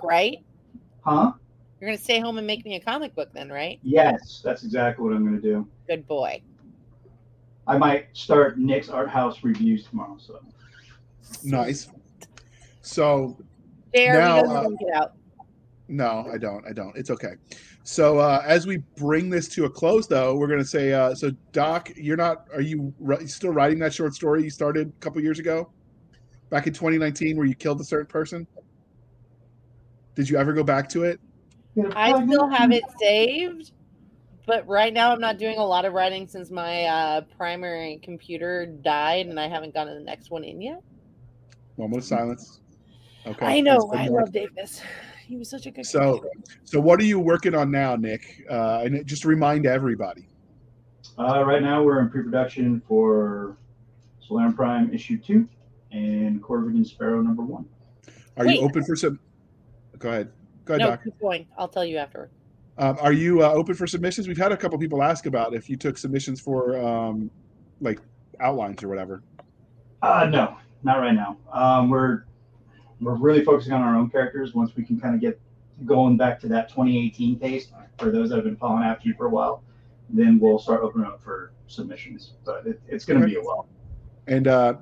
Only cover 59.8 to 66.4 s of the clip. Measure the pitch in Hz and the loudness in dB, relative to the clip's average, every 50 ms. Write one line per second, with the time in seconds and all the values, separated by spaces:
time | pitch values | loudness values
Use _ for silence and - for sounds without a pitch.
59.8 | - _ - - - 117 117 110 104 - - _ - - _ - - - 160 151 | -20 _ -16 -10 -6 -4 -4 -4 -4 -6 -10 _ -20 -20 _ -14 -6 -2 0 2
60.8 | 226 226 233 233 - 220 - - 214 196 180 165 165 _ _ - 180 180 - 196 | 2 2 0 -2 -6 -12 -10 -6 -4 -4 -4 -4 -8 _ _ -10 -8 -6 -4 -4
61.8 | 180 170 160 156 143 139 - - - - _ _ _ _ _ _ _ - _ - | -4 -4 -4 -6 -6 -8 -10 -16 -18 -18 _ _ _ _ _ _ _ -16 _ -2
62.8 | 139 135 135 143 147 147 147 156 165 170 180 165 156 151 151 156 165 170 180 180 | -2 -2 0 2 2 2 4 4 4 4 4 6 6 6 4 4 2 0 -2 -4
63.8 | 180 170 - 175 170 185 180 - 202 180 170 156 185 202 208 - - 175 160 147 | -4 -6 -4 -4 -4 -4 -4 -4 -6 -6 -2 0 0 0 0 0 -2 -4 -4 -4
64.8 | 160 156 151 139 139 151 165 147 - 151 131 120 113 117 120 113 - - 135 127 | -4 -2 -2 0 0 0 0 -2 -4 -4 -2 -2 -2 -2 -4 -6 -8 -8 -8 -6
65.8 | - 147 131 - - 135 135 139 135 - 131 131 | -4 -4 -4 -4 -6 -4 -4 -4 -4 -6 -8 -8